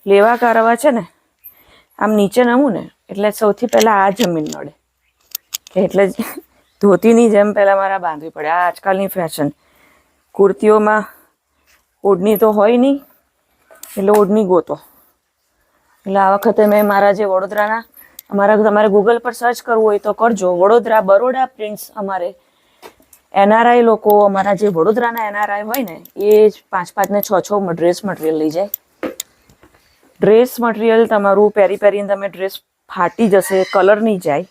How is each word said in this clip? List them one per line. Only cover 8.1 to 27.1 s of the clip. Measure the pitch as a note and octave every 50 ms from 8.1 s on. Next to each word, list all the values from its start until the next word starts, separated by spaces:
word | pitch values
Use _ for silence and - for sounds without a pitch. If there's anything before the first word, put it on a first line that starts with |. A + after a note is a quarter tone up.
| D#3 D3+ D#3 E3
પડે. | _ D#3 D3+
આ | D3+ E3 F3+ F3+
આજકાલની | F3 E3+ - - G3 F#3+ F#3+ G3
ફેશન. | F#3+ - F#3+ E3+ D#3 - - D3 C#3+ - _ _ _ _ _ _ _ _ _ _ _ _ _ _ _
કુર્તીઓમાં | - - G3 G3 G3 G3 G#3+ G#3+ G#3+ G#3+ G#3+ G#3+ G#3+ G#3+ G#3 - - _ _ _ _ _ _ _ _ _ _ _ _ _ _ _ _ _ -
ઓઢણી | G3+ G3 F3 F#3 G#3+ G#3+
તો | G3 A3+ G#3+
હોય | G#3 G#3 G3 G#3+ A#3+
નહીં, | A#3+ B3+ C#4 C#4 C#4 - _ _ _ _ _ _ _ _ _ _ _ _ _ - _ - - -
એટલે | G#3 G3 G3
ઓઢણી | G#3 G#3 G3+ F3+ G#3+ A3 G#3+
ગોતો. | F3+ F#3 E3+ - - D3 - _ _ _ _ _ _ _ _ _ _ _ _ _ _ _ _ _ _ _ _ _ _ _ _ _
એટલે | G3 G3 G3
આ | G3 F#3+ G3
વખતે | G3+ - A#3 G#3 A3 G#3+
મેં | G#3 G#3 G#3 G#3+
મારા | G#3 G3+ G3+ G3+ G3+
જે | G3 G3 G#3+
વડોદરાના, | G3 F#3 F#3 F#3+ F#3 G#3 G#3 G#3 G#3+ A3 A#3 A3+ _ _ _ - _ _ - _ _
અમારા, | - G3 G3+ G3+ A3
તમારે | G#3 G#3+ G#3+ G#3 G#3 G#3+
Google | G#3+ F#3+ G#3 F#3+ A3+ A#3+
પર | A#3 A#3 B3
સર્ચ | A#3 - A#3+ A#3+ A#3+ -
કરવું | - - A#3 A3 A3
હોય | G#3+ G#3 G3+
તો | - G#3 G3+
કરજો. | - A3 A#3 A#3 F#3+ F#3 F3+ F3+
વડોદરા, | F3 F#3 G3+ A3+ A#3+ G#3 A3+ A3 A3
બરોડા | F#3+ F#3+ G3 G3+ A#3+ B3+ B3 C4 B3+
પ્રિન્ટ્સ, | B3+ _ - G#3+ G#3 G#3+ G3 - - _
અમારે | A3 G3+ G3 F#3+ F#3 F3 G3 F#3 _ _ _ _ _ _ _ _ _ - - _ _ _ _ - _ _ _ -
એન | G3 G3 G3+ G#3+
આર | A3+ A#3
આઈ | A#3+ A#3+ B3
લોકો, | A#3 A3+ A3 G#3+ - G#3+ G#3 G#3
અમારા | G#3 G3+ F#3+ F#3+ F#3+ G3+ G3+
જે | F#3 G#3
વડોદરાના | G3+ F3+ E3 E3 G3+ G#3+ A#3+ A#3+ A#3 A3+ A#3 A3
એન | G#3 G3+
આર | G#3 G#3 G#3
આઈ | G3+ G#3
હોય | G#3 G#3+ A#3 C#4 B3
ને, | F3 D#3+ D3+ F3 _ _
એ | - G3+ G#3 G#3+ G#3+ G#3+ G#3
જ | G3 - _ _
પાંચ | - F#3 F3 - _
પાંચ | G#3 G3
ને | F#3